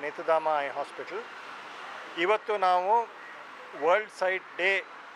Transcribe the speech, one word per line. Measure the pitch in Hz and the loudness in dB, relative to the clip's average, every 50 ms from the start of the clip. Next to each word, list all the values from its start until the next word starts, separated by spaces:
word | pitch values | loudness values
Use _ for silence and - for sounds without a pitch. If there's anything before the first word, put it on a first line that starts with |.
| 143 | -8
Nethodama | 151 147 - - 160 160 160 156 156 156 147 | -8 -6 -4 2 4 4 4 4 2 2 2
Eye | 143 139 123 143 | 0 -2 -4 -6
Hospital. | 143 - - - 131 - 165 214 240 - - - - - - - - - - - - - - - - - - 165 | -6 -6 -8 -10 -10 -8 -8 -10 -10 -10 -14 -14 -14 -14 -14 -14 -14 -14 -14 -14 -14 -14 -12 -14 -14 -8 -2 0
ಇವತ್ತು | 170 190 214 208 - - 214 202 | 4 4 4 2 2 -2 0 2
ನಾವು | 190 185 180 180 180 196 220 233 226 - - - - - - - - - - - - - - - 143 | 4 4 4 4 6 4 4 4 4 0 -8 -16 -16 -16 -16 -16 -16 -16 -16 -16 -16 -14 -8 0 4
ವರ್ಲ್ಡ್ | 160 180 214 214 202 | 4 4 4 4 -2
ಸೈಟ್ | - - 185 185 185 180 - - - | -4 -2 0 0 0 0 -4 -8 -4
ಡೇ | - 175 190 196 190 - - - - - - - | 0 2 2 2 2 0 -4 -14 -18 -18 -18 -16